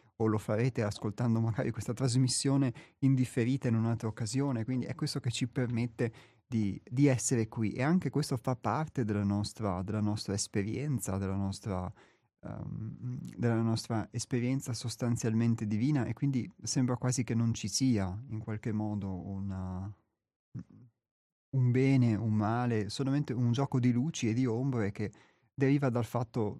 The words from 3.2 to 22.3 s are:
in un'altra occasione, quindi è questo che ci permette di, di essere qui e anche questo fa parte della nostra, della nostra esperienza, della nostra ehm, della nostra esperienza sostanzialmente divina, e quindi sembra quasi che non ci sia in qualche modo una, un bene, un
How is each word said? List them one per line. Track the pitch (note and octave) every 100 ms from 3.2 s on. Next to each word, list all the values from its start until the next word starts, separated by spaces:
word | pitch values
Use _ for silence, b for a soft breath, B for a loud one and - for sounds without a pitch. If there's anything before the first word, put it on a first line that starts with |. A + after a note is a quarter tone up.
| B2+ - A#2 C3+ B2+
in | A2+
un'altra | A2+ A#2 A2+
occasione, | G#2+ A2 B2+ C#3+ A#2+
quindi | A2+ B2+ -
è | -
questo | D3+ C#3+
che | C3
ci | - B2+
permette | - B2 A#2 A#2+ - A#2+ B B B -
di, | A2+ G#2 -
di | - B2+ C#3+
essere | B2 - B2 A2
qui | - A2
e | -
anche | C3+ F3+ C#3+
questo | C#3 D3 C3
fa | - B2+
parte | A2 A#2 D#3 -
della | A2 G#2
nostra, | G2+ G2+ G#2 - G#2+ F#2
della | F#2 G#2+
nostra | G#2 G#2+ -
esperienza, | G2+ - A2 G2+ A2+ D3 B2+ G2 G2
della | G2 F#2+
nostra | G2 F#2 A2+ F#2 F#2 - b b b _ -
ehm, | - - - A2 - B2 B2 - -
della | A#2 A2+
nostra | A2+ A2+ - A2+ -
esperienza | A#2+ - B2 B2 C3+ -
sostanzialmente | A#2 A#2+ - A#2+ A#2+ A#2+ A2 A#2 A2+ G#2+
divina, | G#2+ B2+ D3 A2+
e |
quindi | A#2 C#3+ C3+ G#2+ -
sembra | A#2+ - B2+ B2
quasi | B2+ B2
che | A#2
non | A#2 A#2
ci | A2 G#2+
sia | - C3 A2 F#2+ G2 C3+
in | A2
qualche | A2 G#2+ -
modo | G#2+ G#2+ G#2 G2 F#2 G2
una, | G2 G2 F#2+ F#2 F#2 G2+ G#2 _ _ _ _ _ A2+ - G#2 A#2+ _ _ _ _ _ _
un | C3+ B2
bene, | A#2+ C3+ C3+ A#2+ G#2
un | A2+